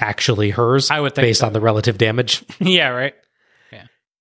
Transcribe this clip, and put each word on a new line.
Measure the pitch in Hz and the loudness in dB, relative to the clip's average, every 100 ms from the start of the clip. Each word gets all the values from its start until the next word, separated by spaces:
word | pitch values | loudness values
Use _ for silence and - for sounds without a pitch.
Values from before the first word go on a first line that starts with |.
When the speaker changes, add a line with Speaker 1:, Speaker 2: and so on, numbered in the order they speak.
Speaker 1:
actually | 107 104 - 107 104 | -4 -2 -2 0 0
hers, | 101 120 135 131 | 0 2 2 0
Speaker 2:
I | 151 | -2
would | 143 | -2
think | - 127 | 0 2
Speaker 1:
based | 110 | 2
Speaker 2:
so. | 120 | 0
Speaker 1:
on | |
the | 107 | 0
relative | 113 107 113 104 | 0 2 0 0
damage. | 113 113 127 - - | 0 0 -2 -4 -6
<laughs> | - | -4
Speaker 2:
Yeah, | 185 185 143 | 0 2 0
right. | 123 135 - _ _ _ _ _ | -2 -6 -8 _ _ _ _ _
Yeah. | - - _ _ _ | -20 -20 _ _ _